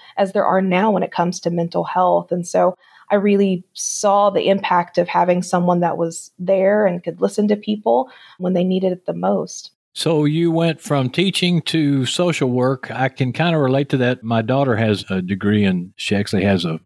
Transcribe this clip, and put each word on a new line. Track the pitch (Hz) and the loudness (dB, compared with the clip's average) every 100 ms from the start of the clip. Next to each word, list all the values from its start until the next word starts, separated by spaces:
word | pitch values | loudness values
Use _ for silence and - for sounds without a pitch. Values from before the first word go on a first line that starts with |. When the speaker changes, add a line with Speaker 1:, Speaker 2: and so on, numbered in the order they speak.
| - - | -10 -4
Speaker 1:
as | 190 | -2
there | 202 - | 0 2
are | 190 | 2
now | 190 180 220 | 2 2 2
when | 185 | 0
it | - | -2
comes | - 175 175 | -2 -2 -2
to | 175 | -4
mental | 170 170 175 | -2 -2 -4
health. | 170 185 180 175 175 | -2 0 2 2 0
And | 180 175 | -6 -2
so | 185 180 180 _ - - | 0 0 -2 _ -20 -2
I | 202 | 0
really | 202 196 196 180 - | 2 2 2 0 -6
saw | - - - 208 202 202 | -10 -8 -2 2 4 2
the | 196 196 | 2 0
impact | 196 - 180 175 - | 0 0 0 0 -2
of | 175 | 0
having | 175 180 180 | 0 2 0
someone | 175 180 175 175 | 0 0 2 2
that | 170 147 | 0 -2
was | 165 165 - - | -4 -6 -16 -8
there | 180 196 190 214 202 | 0 2 2 2 2
and | 175 | -2
could | 175 170 | -6 -4
listen | 202 - 208 | -2 0 0
to | 208 | 0
people | - 214 233 240 262 - - - | -2 -4 0 0 0 -10 -20 -8
when | 180 | -2
they | 185 | 0
needed | 185 185 185 | 0 0 -2
it | 180 - | -4 -6
the | 170 | -4
most. | 185 202 190 - - _ _ - | -2 -2 -4 -12 -18 _ _ -6
Speaker 2:
So | 156 156 151 | 0 2 2
you | 156 170 | 2 0
went | 165 165 151 | 2 0 -2
from | - 143 127 | -2 -2 0
teaching | 165 190 - 180 175 | 0 -2 0 0 0
to | - 160 147 139 120 | 0 0 2 2 0
social | - 175 156 131 | 0 -2 0 0
work. | 123 127 135 - | 0 0 -2 -6
I | 120 131 | -4 -4
can | - 127 | -2 -2
kinda | 117 170 160 | 0 0 2
relate | 131 135 143 | 2 0 0
to | 135 | 0
that. | 123 123 | 0 -2
My | 113 113 | -2 -2
daughter | 113 135 135 110 | 0 0 2 2
has | 110 98 - | 2 0 -2
a | 95 | -4
degree | 90 95 101 107 98 | -2 -2 0 2 2
in, | 92 90 - | 0 -4 -10
she | - 101 | -4 -2
actually | 101 101 | 0 0
has | 101 95 82 | 2 0 0
a | 80 | -6